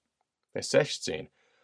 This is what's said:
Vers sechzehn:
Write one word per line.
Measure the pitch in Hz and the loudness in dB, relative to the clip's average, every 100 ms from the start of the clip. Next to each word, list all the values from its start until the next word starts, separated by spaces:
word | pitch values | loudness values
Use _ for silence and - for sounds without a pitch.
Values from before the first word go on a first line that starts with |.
| _ _ _ _ _ | _ _ _ _ _
Vers | - 98 | -8 2
sechzehn: | 135 147 - - 80 78 _ _ _ | 4 4 -2 -6 -6 -8 _ _ _